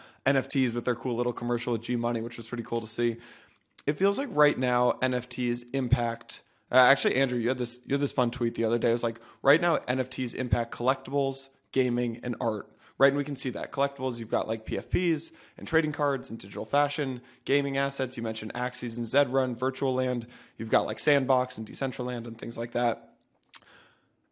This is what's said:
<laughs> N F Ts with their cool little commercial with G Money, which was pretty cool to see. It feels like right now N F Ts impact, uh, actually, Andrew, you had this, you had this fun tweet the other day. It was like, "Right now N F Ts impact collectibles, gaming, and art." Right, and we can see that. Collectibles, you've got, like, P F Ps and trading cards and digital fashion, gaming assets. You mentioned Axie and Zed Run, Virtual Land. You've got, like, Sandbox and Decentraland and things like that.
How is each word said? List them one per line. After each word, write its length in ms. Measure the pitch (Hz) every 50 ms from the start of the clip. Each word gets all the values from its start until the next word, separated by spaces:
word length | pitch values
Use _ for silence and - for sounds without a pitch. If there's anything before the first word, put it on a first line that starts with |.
| - -
<laughs> 180 | - _ -
N 100 | 139 139
F 120 | 135 131 -
Ts 260 | - 139 131 123 113
with 100 | 120 120
their 100 | 127 120
cool 220 | - - 127 120
little 160 | 113 120 123 120
commercial 400 | - 120 120 120 117 - 123 120
with 100 | 110 110
G 140 | - 123
Money, 240 | 120 117 120 120 113
which 160 | 110 117 -
was 100 | - 113
pretty 160 | - - 120 110
cool 180 | - 117 117
to 60 | 110
see. 300 | 110 - - 120 120 113 113 - - - - - - _ _ _ _ _ - -
It 100 | - 151
feels 220 | 151 190 202 202
like 120 | 226 285 247
right 260 | - 147 147 147 -
now 420 | 120 131 123 123 123 123 123 - - 127
N 120 | 127 127
F 140 | 123 120 -
Ts 360 | - - 123 120 120 120 123 - -
impact, 720 | 139 131 120 127 123 120 117 117 - - - - - - _ _ _ _ -
uh, 60 | 120
actually, 400 | 127 127 123 139 139 - 208 -
Andrew, 220 | 131 139 127 123 123
you 100 | 110 120
had 100 | 131 127
this, 220 | 123 117 - - -
you 80 | - 135
had 60 | 139
this 120 | 143 131 -
fun 180 | - 123 120
tweet 240 | - - 120 117 117
the 100 | 117 113
other 140 | 110 117 117
day. 120 | 117 120
It 20 | 117
was 100 | 120 117
like, 180 | 117 - - - - - _
"Right 180 | - - 151 165
now 180 | 170 175 160 - - -
N 100 | 127 131
F 100 | 127 127
Ts 240 | - - 127 120 -
impact 400 | - 127 123 - 123 117 - -
collectibles, 760 | - 120 127 135 135 - 139 139 143 139 135 135 135 - - _ _ _ _ -
gaming, 480 | 131 127 127 120 120 123 120 113 - -
and 140 | 123 117 -
art." 280 | 127 117 107 104 - - - _ _ - _ -
Right, 100 | 135 139
and 80 | 139
we 60 | 143 143
can 140 | 147 143
see 140 | - - 131
that. 200 | 110 82 82 -
Collectibles, 480 | - 135 139 139 - - 131 131 120 117
you've 100 | 113 107
got, 200 | 123 110 - -
like, 180 | 113 110 -
P 100 | - 113
F 140 | 95 - -
Ps 400 | - 180 185 175 160 143 - - - - - - _
and 100 | - -
trading 260 | - 165 165 156 151 143
cards 360 | - 147 143 139 131 131 -
and 100 | 117 113
digital 280 | - 98 - 104 98
fashion, 560 | - - 143 147 139 - - 143 135 127 120 - - - _ -
gaming 320 | - 135 143 139 139 139 135
assets. 380 | 139 139 135 - 135 123 -
You 80 | 120 113
mentioned 280 | 113 110 - 110 110 -
Axie 400 | 120 123 127 - - 127 120 113 120
and 80 | 117
Zed 260 | 113 123 143 143 127 127
Run, 220 | 135 131 127 120
Virtual 400 | 117 127 131 131 - 139 135 127
Land. 320 | 127 127 127 127 123 117 - - - - - _ -
You've 100 | 117 113
got, 160 | 127 117 92
like, 140 | - 107 -
Sandbox 580 | - 151 143 139 131 123 131 127 127 123 -
and 100 | - 113
Decentraland 600 | 107 110 - 135 131 123 - 123 123 123 120 117
and 100 | 120 113
things 220 | - - 117 117 117
like 140 | 117 120 -
that. 420 | 120 123 120 - - - - _ _ _ _ _ _ _ _ - - _ - - - - _ _ _ _ _ _ _ _ _